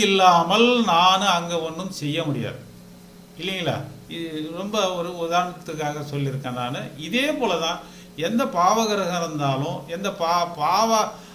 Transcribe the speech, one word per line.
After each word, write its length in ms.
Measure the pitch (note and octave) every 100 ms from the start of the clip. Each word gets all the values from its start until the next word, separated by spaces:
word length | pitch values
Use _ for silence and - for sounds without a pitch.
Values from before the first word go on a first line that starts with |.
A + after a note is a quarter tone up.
| G3+
இல்லாமல் 600 | F#3+ F#3 E3+ E3 G#3+ A#3+ B3 G3+
நான் 340 | E3+ F#3 F#3+ G3+ F3
அங்க 180 | E3+ E3+ D#3+
ஒண்ணும் 300 | D#3 F#3+ -
செய்ய 160 | D3 D#3+ D3+
முடியாது, 320 | B2 G#2 - - - - - - - - -
இல்லைங்களா? 360 | F3 F#3+ D3+ G#2 - - -
இது 260 | E3+ E3 D#3 D#3 E3+
ரொம்ப 160 | G3+ G#3+ F#3 F#3
ஒரு 140 | E3+ F3
உதாரணத்துக்காக 760 | E3 F3 F3+ E3+ - D3+ D3 D3 C#3+
சொல்லியிருக்கேன் 500 | C#3+ C#3 B2+ C3 B2
நானு. 200 | B2 E3 G#3+ C#3 D#3+
இதே 200 | A#3+ C#4+ C#4+
போலதான் 380 | A3+ E3 E3 F3 - - - - E3
எந்த 160 | A#3 C4+ F3
பாவ 200 | F#3 A3 G#3+
கிரகம் 320 | G3+ F3 F3+
இருந்தாலும், 560 | E3+ D#3 C#3 C3+ D3+ E3+ C#3+
எந்த 140 | E3+ G3 F#3+
பா-, 300 | E3 F3 E3+ D3+
பாவ 300 | D3+ F#3+ A3+ A3 G3+ - -